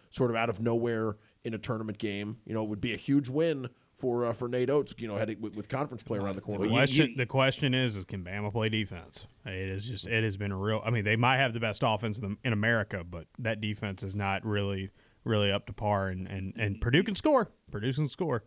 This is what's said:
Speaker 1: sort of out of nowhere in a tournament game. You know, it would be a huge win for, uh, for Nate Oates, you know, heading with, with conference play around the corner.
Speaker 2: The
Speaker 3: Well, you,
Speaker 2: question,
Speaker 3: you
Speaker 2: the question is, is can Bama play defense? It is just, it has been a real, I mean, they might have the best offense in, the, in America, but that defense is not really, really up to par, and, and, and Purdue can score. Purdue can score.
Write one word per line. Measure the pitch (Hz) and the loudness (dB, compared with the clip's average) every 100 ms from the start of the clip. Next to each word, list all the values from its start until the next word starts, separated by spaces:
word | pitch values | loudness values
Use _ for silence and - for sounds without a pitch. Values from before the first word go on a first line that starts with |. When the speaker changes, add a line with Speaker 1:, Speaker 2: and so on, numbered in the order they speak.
| _ | _
Speaker 1:
sort | - 127 | 0 2
of | 113 | 2
out | 117 | 0
of | 101 | 0
nowhere | 113 117 120 113 110 104 _ _ | 2 2 2 2 0 -2 _ _
in | 120 | -6
a | 110 | -4
tournament | - 110 110 104 | -4 -4 -4 -4
game. | 107 101 104 107 | -4 -2 -6 -8
You | - | -6
know, | 110 | -4
it | 107 | -2
would | 104 | -2
be | 120 | -2
a | 110 | -2
huge | - 139 123 | 2 2 4
win | 139 165 143 123 - _ - | 2 2 0 -6 -12 _ -4
for, | 131 120 120 | 0 2 2
uh, | |
for | 113 120 | 0 -2
Nate | 123 127 | 0 2
Oates, | 147 139 - | 2 0 -4
you | 113 | -6
know, | 104 | -2
heading | 110 101 | -2 -2
with, | 107 104 | -6 -8
with | 101 | -6
conference | 131 147 117 | -4 -4 -6
play | - 104 | -4 -2
around | 98 | -2
the | 95 | -4
corner. | 110 101 104 | -4 -2 2
Speaker 2:
The | |
Speaker 3:
Well, | |
you, | 113 | 4
Speaker 2:
question, | 139 131 139 | 6 6 4
Speaker 3:
you | 117 | 2
Speaker 2:
the | |
question | 123 131 135 - 143 | 0 2 2 2 2
is, | 127 127 101 | 2 2 -2
is | |
can | 90 98 | -6 -8
Bama | 87 101 104 | -6 -4 -2
play | 110 110 | 0 0
defense? | 110 101 90 65 - - _ - | 0 -2 -6 -12 -14 -14 _ -10
It | |
is | 92 95 95 110 | -6 -4 -4 -6
just, | 104 92 | -8 -2
it | 113 | 0
has | 110 98 | 2 0
been | 101 | -4
a | 95 | -2
real, | 104 110 | 0 0
I | 113 | 0
mean, | 117 | 0
they | 101 113 | 2 4
might | 120 131 | 4 4
have | 135 | 2
the | 113 | 0
best | 113 101 | -2 0
offense | 127 107 113 101 | 0 2 -2 -4
in, | 101 | -4
the, | 104 | -4
in | 127 | 0
America, | 107 110 117 101 98 | 2 4 2 0 -4
but | 85 87 82 - | -6 -10 -12 -6
that | 113 107 | -4 -2
defense | 107 101 104 95 | -2 -4 -4 -6
is | 98 | -6
not | 101 98 98 | -2 0 0
really, | 110 104 98 98 95 - _ _ | 0 0 0 -2 -4 -10 _ _
really | - 110 101 | 0 2 4
up | 101 - | 2 -2
to | |
par, | 101 107 101 98 | -4 0 2 0
and, | 92 92 | -4 -6
and, | 95 95 101 | -6 -6 -2
and | 107 98 | -2 0
Purdue | 120 143 | 2 4
can | 120 | 4
score. | 98 302 269 196 - - | 2 4 4 2 -6 -10
Purdue | 104 113 | -4 -2
can | 131 151 | 0 -2
score. | - 170 120 | -2 -2 -2